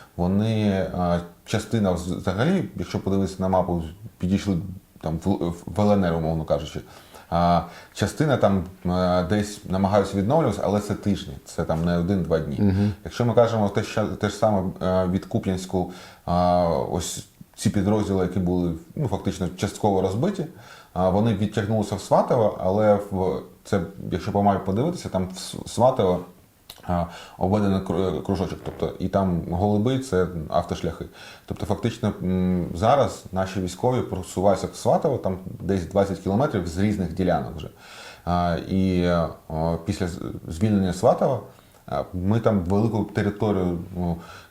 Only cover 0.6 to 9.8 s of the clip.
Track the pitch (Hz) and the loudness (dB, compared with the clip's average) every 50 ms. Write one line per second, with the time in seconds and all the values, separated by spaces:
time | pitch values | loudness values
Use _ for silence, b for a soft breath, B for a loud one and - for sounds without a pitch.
0.6 | 107 104 98 95 92 82 90 90 90 87 87 87 85 - - _ - - - 107 | 2 2 2 2 0 -2 -2 -2 0 0 0 0 -2 -6 -14 _ -10 -4 -4 -2
1.6 | - - - 113 104 95 90 82 80 90 87 - - 98 90 98 123 165 196 185 | -2 0 0 2 2 2 2 0 -2 -4 -6 -4 -2 -2 0 0 2 2 2 0
2.6 | 127 - - - 90 - - 104 - 98 95 98 98 90 - - 95 95 92 92 | 0 -2 -6 -8 -8 -4 -4 -4 -2 0 0 0 0 -2 -2 -2 -2 2 2 2
3.6 | 92 90 87 85 82 80 85 - 110 117 - - - 90 98 95 - 98 95 82 | 2 2 0 -2 -2 -6 -10 -14 -16 -18 -10 -4 -2 0 0 0 2 0 -2 -2
4.6 | 95 92 92 95 - _ - - - 82 80 82 - 92 101 - - 87 85 - | -2 -6 -10 -14 -16 _ -16 -8 -6 -4 -4 -2 0 0 0 0 0 -4 -4 -6
5.6 | - - - 107 104 104 104 98 95 87 82 82 80 78 82 80 78 - 78 73 | -8 -8 -2 2 4 4 4 4 4 2 0 0 0 0 0 -2 0 0 0 -2
6.6 | 76 73 - 76 - B B B B B B B B B 85 85 87 87 87 82 | -2 -6 -10 -12 -12 B B B B B B B B B 0 2 4 4 4 4
7.6 | 80 B B B B B B - 110 98 - - 147 156 131 113 - 101 98 95 | 2 B B B B B B -2 -2 0 0 0 2 2 2 4 4 4 4 2
8.6 | 82 85 - - - 90 87 90 92 90 90 90 90 82 104 104 104 - - - | 0 -2 -8 -6 -2 0 2 2 4 4 4 2 2 2 2 0 0 -2 -6 -12
9.6 | - - 90 92 | -8 -4 0 2